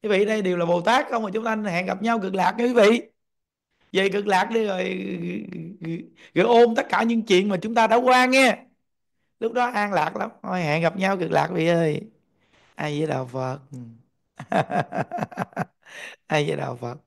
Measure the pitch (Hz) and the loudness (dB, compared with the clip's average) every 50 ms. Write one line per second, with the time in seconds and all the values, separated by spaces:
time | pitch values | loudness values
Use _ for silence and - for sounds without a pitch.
0 | - 214 208 190 202 202 220 214 196 185 180 175 175 165 175 175 170 196 233 269 | 0 2 2 2 2 2 0 -2 0 -2 0 0 0 0 0 2 2 2 2 2
1 | 294 - 269 233 220 202 185 220 226 233 220 214 208 208 170 175 185 185 - 196 | 2 0 -4 -4 -4 -4 -6 -6 -4 -4 -4 -4 -4 -4 -4 -2 -2 -2 -4 -2
2 | 208 233 233 226 190 190 185 190 180 180 185 220 233 247 247 233 208 208 233 233 | -2 -2 -2 0 -2 -4 -2 0 0 0 0 0 -2 2 4 6 6 6 6 4
3 | - - _ _ _ _ _ _ _ _ _ _ _ _ _ _ _ _ - 185 | 0 -6 _ _ _ _ _ _ _ _ _ _ _ _ _ _ _ _ -2 0
4 | 190 196 190 202 202 208 196 185 196 214 226 226 220 208 190 185 180 185 185 185 | 0 0 0 -2 0 2 2 2 2 2 0 -2 0 0 -2 -2 -4 -4 -4 -6
5 | 190 190 185 175 170 175 180 - - - 180 170 160 165 202 - 165 160 165 165 | -6 -8 -8 -8 -8 -8 -8 -8 -10 -10 -12 -12 -12 -14 -14 -12 -10 -8 -8 -8
6 | - - _ _ - - _ 160 185 226 240 233 240 233 226 220 277 - - - | -10 -16 _ _ -20 -6 _ 0 2 6 8 6 6 6 4 0 -2 0 0 0
7 | 226 233 233 226 208 - 190 180 196 208 196 180 - 220 233 233 226 220 220 240 | 0 2 0 0 2 4 4 4 4 2 -2 -2 -4 -2 2 2 4 4 4 2
8 | 254 254 254 254 254 254 254 269 269 247 202 - - _ _ _ _ _ _ _ | 4 4 4 4 4 4 4 4 4 4 2 0 -6 _ _ _ _ _ _ _
9 | _ _ _ _ _ _ _ _ 226 226 226 247 247 240 254 214 208 208 202 170 | _ _ _ _ _ _ _ _ -6 -4 -2 0 -2 0 0 -2 -2 0 0 0
10 | 147 160 151 - - - - _ - - 180 185 175 151 147 165 165 165 160 - | 0 0 -2 -6 -8 -8 -10 _ -8 -6 -4 -2 0 0 0 2 0 0 0 0
11 | 185 190 196 185 175 165 - - 147 160 180 170 160 165 170 170 170 160 147 - | -2 -2 0 -2 -2 0 2 0 0 0 -2 -2 2 2 2 2 2 0 0 -4
12 | - - _ _ _ _ _ _ _ _ _ _ _ _ _ - 147 151 147 147 | -8 -12 _ _ _ _ _ _ _ _ _ _ _ _ _ -10 -8 -6 -4 -4
13 | 156 156 143 131 131 123 123 131 131 131 131 143 135 _ 143 127 120 117 117 117 | -2 -2 -2 -4 -4 -6 -8 -6 -6 -6 -8 -10 -12 _ -16 -16 -16 -16 -20 -20
14 | _ _ _ _ _ _ _ _ - - - 180 - - - - - - - - | _ _ _ _ _ _ _ _ -10 -4 -2 -2 -2 -2 -2 -4 -4 -4 -4 -8
15 | - - 349 349 - - - - - - - - - - _ _ _ - - - | -8 -6 -6 -8 -8 -8 -8 -10 -10 -10 -8 -10 -10 -10 _ _ _ -20 -20 -18
16 | - - - _ _ _ 156 156 147 156 156 143 139 127 123 120 120 120 123 151 | -18 -18 -18 _ _ _ -2 -2 -2 -2 -4 -4 -4 -8 -8 -10 -10 -12 -12 -14
17 | _ | _